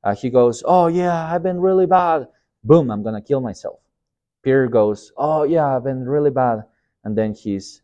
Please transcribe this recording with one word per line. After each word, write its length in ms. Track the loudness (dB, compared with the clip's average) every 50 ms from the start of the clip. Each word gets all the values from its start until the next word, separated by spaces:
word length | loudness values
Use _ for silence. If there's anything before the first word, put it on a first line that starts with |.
| -4
Uh, 120 | -4 -6
he 140 | -4 -4 0
goes, 340 | 2 4 4 4 2 -2 0
"Oh 220 | 2 4 4 4 2
yeah, 440 | 2 0 0 0 -2 -2 -4 -4
I've 120 | -6 -4 -2
been 160 | -2 -2 0
really 260 | 0 2 2 2 2
bad. 420 | 4 2 2 2 2 -2 -2 -4 -8 _ _ _ _ _ _ _
Boom, 260 | 4 4 4 4 2
I'm 140 | -4 -6 -6
gonna 180 | -6 -8 -8
kill 200 | -4 _ -4 -4
myself." 380 | -4 -6 -12 -12 -14 -14 -14 _ _ _ _ _ _ _ _ _ _ _ _ _ _
Peter 240 | 0 2 2 2 2
goes, 440 | 2 2 2 2 0 -4 -10 -20 _
"Oh 280 | -4 -2 -2 0 0 0
yeah, 320 | 0 0 0 0 0 -2
I've 80 | -2 -4
been 240 | -4 -6 -6 -6 -4
really 240 | -2 0 0 0
bad." 320 | 0 0 0 0 0 -2 -6 _ _ _ _ _ _ _ _
And 120 | -6 -2
then 180 | -2 -2 -2 -4
he's 500 | -8 _ -6 -6 -6 -6 -12 -20 _